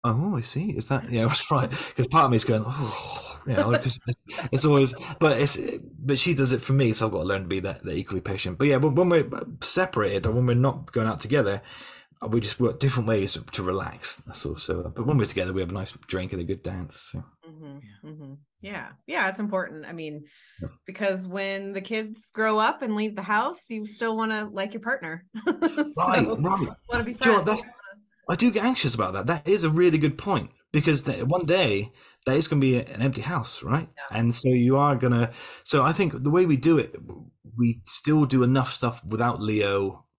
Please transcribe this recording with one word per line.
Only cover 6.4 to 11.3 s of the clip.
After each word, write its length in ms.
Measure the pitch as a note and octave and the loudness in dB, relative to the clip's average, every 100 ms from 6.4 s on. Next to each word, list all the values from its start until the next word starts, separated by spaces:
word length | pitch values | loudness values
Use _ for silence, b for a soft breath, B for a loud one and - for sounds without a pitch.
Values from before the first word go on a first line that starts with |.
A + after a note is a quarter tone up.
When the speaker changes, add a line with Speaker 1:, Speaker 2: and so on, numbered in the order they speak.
| C3 | 2
Speaker 1:
it 100 | B2+ | 2
for 120 | - | 2
me, 200 | C3+ B2 | 2 4
so 120 | G#2+ A2 | 2 0
I've 40 | |
got 60 | F#2+ | 0
to 60 | F#2+ | -2
learn 180 | G2 | -2
to 40 | F#2 | -2
be 120 | F#2+ | -4
that, 220 | F#2+ - | -4 -6
that 120 | - D#2 | -6 -6
equally 260 | G2 F#2 | -4 -6
patient. 360 | F#2+ F#2+ F#2 F2 | -4 -4 -4 0
But 100 | D3 | 2
yeah, 100 | C3+ | 4
when, 180 | D3+ D3+ | 4 4
when 140 | F3+ | 4
we're 200 | E3 - - - D3 | 4 2 -6 -10 -6
separated 640 | - - F#3 - G2+ G2 F2+ | -2 0 0 0 0 0 0
or 60 | |
when 140 | A#2 B2+ | 2 4
we're 80 | A#2+ | 4
not 360 | C3+ - - | 2 0 -4
going 160 | A#2+ A2 | -2 0
out 120 | G#2+ | -2
together, 420 | G#2 | 0